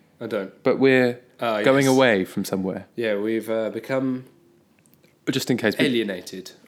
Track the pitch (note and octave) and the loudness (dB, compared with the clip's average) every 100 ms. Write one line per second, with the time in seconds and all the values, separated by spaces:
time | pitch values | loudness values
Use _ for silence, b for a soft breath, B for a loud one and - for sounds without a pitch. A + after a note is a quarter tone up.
0 | _ _ A#2 A2 G2 - C3 A#2+ C3+ C3 | _ _ -8 -6 -8 -4 -2 2 4 4
1 | B2 A#2+ _ _ A#2+ G#2+ B2 C3+ C3+ C3+ | 2 -2 _ _ -4 0 4 4 4 6
2 | B2+ G2+ F#2 - F#2+ F#2+ F#2+ F#2+ - - | 6 4 0 -4 -4 -4 -4 -6 -10 -6
3 | A2+ G2+ G#2+ A2+ G#2+ A2+ G#2+ A2 - C3+ | -4 -2 -2 -4 -2 -4 -4 -6 -6 -4
4 | C3 B2+ C3 _ _ _ _ _ _ _ | -2 -6 -10 _ _ _ _ _ _ _
5 | _ _ - C3+ - A#2+ A2 - D3+ A#2+ | _ _ -4 -4 -2 0 0 2 0 0
6 | G#2 F2+ - F#2 - - | -2 -6 -12 -16 -16 -20